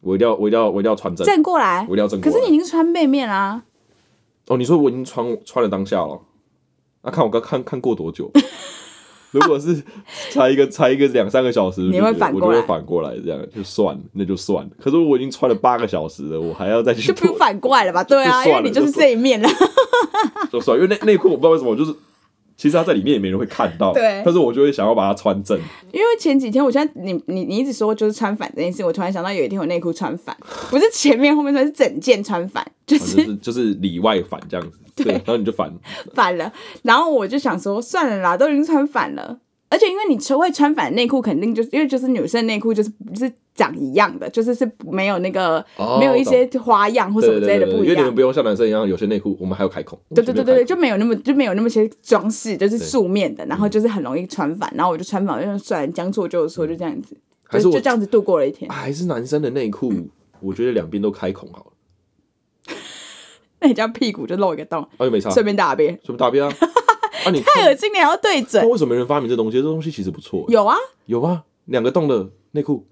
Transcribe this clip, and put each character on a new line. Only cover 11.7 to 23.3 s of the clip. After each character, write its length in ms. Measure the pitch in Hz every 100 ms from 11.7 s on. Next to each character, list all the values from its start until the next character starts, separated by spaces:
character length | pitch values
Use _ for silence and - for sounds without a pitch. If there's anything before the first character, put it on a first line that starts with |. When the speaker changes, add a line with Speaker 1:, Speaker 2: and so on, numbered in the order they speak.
Speaker 1:
时， 80 | 95
Speaker 2:
你 180 | 95 180
会 100 | 214 226
反 180 | -
过 80 | 95
来。 60 | 107
Speaker 1:
我 60 |
就 80 | 117
会 60 | -
反 180 | 82 73
过 160 | 85
来， 160 | 76 58
这 80 | -
样 80 | 73 - 110
就 80 |
算 320 | 95 - 98 71
了， 60 | -
那 140 | 98 95
就 100 | 92
算 260 | - 92 -
了。 60 | -
可 140 | 135
是 60 | 156
我 180 | 160 131
已 60 |
经 100 | 135
穿 160 | - 131
了 80 | 110
八 220 | - 120
个 100 | 113
小 180 | 90 80
时 180 | -
了， 180 | 71 80
我 120 | 82
还 140 | 80 98
要 160 | 113
再 100 | 120
去 80 | 113
脱。 140 | 110 -
Speaker 2:
就 60 |
不 60 | 359
用 100 | -
反 200 | 233 202
过 160 | 254
来 120 | 262 196
了 80 |
吧？ 100 | 170
对 180 | - 277 262
啊， 180 | 254
Speaker 1:
就 60 | 262
算 40 | 277
了， 20 |
Speaker 2:
因 60 | 240
为 40 |
你 60 | 220
就 100 | 294
是 60 |
这 220 | 277 294
一 20 | 226
面 260 | 262 226
了。 60 | 233 - 370 - 494 494 - 403 427 - 381
Speaker 1:
就 80 | 120
算 180 | - 120
了， 60 |
因 60 | 185
为 40 | 202
内， 160 | 214
内 40 | 190
裤 120 | 185
我 80 | 143
不 40 |
知 40 | 160
道 60 |
为 60 | 160
什 60 |
么， 100 | 127 113
就 80 | 156
是 100 | 151 _ _ _ _ _ _
其 120 | 143
实 60 | 160
它 80 |
在 80 | 165
里 100 | 131
面 120 | 104
也 60 | 131
没 100 |
人 100 | 95